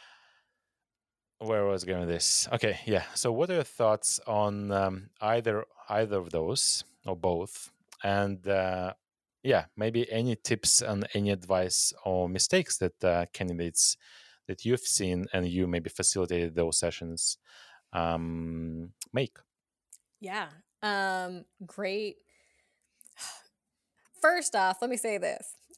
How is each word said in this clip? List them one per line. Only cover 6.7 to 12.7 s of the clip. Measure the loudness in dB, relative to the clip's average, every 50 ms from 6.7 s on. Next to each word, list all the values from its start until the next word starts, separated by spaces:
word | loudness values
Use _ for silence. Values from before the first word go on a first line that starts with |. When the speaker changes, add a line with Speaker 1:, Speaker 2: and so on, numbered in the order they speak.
| 0 0 -2 -8 _ _ -8
Speaker 1:
or | -8 -4
both? | 0 0 0 2 0 -2 -6 -8 -12 -14 -16 _ _ _ _ -12 -6 -2
And, | 0 2 2 2 0 -2 -4 -2 0
uh, | 2 2 2 0 0 -2 -4 -6 -8 _ _ _ _ _ _ _ _ _ 0
yeah, | 2 4 4 2 0 _
maybe | -2 -2 0 2 0 0 0
any | 0 0 0 0 0
tips | -2 -2 -2 -2 0 2 4 4 4 4
and | 2 -2 -2 -4 -2 -2
any | 0 0 2
advice | 0 0 0 0 2 2 2 2 0 0 0 0 -2 -2 -2
or | 0 0 2 2 0
mistakes | 0 0 0 2 2 2 2 2